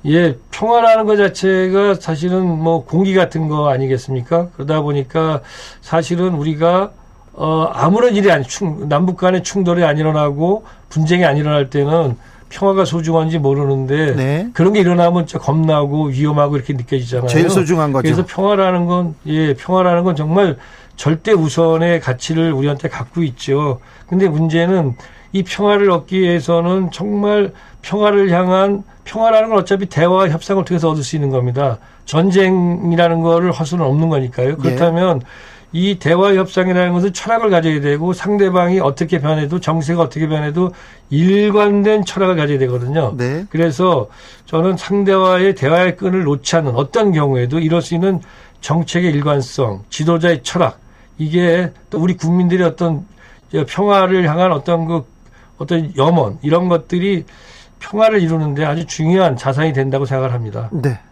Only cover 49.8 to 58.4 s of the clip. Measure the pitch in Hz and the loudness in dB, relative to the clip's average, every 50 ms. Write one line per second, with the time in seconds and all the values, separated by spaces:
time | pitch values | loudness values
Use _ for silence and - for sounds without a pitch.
49.8 | 104 - - - 151 165 170 165 165 175 165 131 - - - 180 170 113 - - | -12 -14 -8 -4 0 0 0 2 2 0 0 0 -4 -6 -2 0 -2 -2 -2 -8
50.8 | - - - - - _ - - 156 151 160 180 180 170 165 180 180 165 - - | -20 -20 -20 -20 -20 _ -8 -6 -6 0 0 2 2 4 2 2 0 -4 -8 -14
51.8 | - _ - 160 160 180 180 180 - 165 175 180 185 175 180 180 180 165 165 - | -14 _ -4 -2 0 0 -2 -2 0 0 2 2 2 2 2 2 2 0 0 0
52.8 | 180 170 156 139 180 - - - - - - - _ _ - 160 147 - - 180 | -2 -2 -2 -4 -8 -14 -20 -20 -20 -20 -20 -20 _ _ -4 -4 -4 -4 -2 -2
53.8 | 202 208 202 196 190 185 190 185 180 151 151 170 185 185 165 139 131 175 175 170 | 0 2 4 4 4 2 2 2 2 0 2 2 2 2 0 -2 -2 -2 -2 -2
54.8 | 165 160 170 165 127 - - _ - - - - - - - - 143 143 175 165 | -2 -2 -4 -4 -4 -8 -20 _ -20 -20 -20 -20 -20 -20 -14 -12 -6 -2 -2 -2
55.8 | 160 143 - 135 135 160 175 165 123 101 95 - - 147 160 170 180 180 175 165 | -2 -4 -2 0 2 2 2 2 0 -2 -4 -6 -2 0 0 0 2 0 0 -2
56.8 | - - - 180 180 202 196 165 170 - - - - - - - - - _ - | -2 -4 -4 -2 -2 -2 -2 -4 -6 -10 -20 -20 -20 -20 -20 -20 -20 -20 _ -20
57.8 | - - - 208 220 220 214 202 175 160 165 160 | -16 -8 0 2 2 4 4 2 0 0 0 -2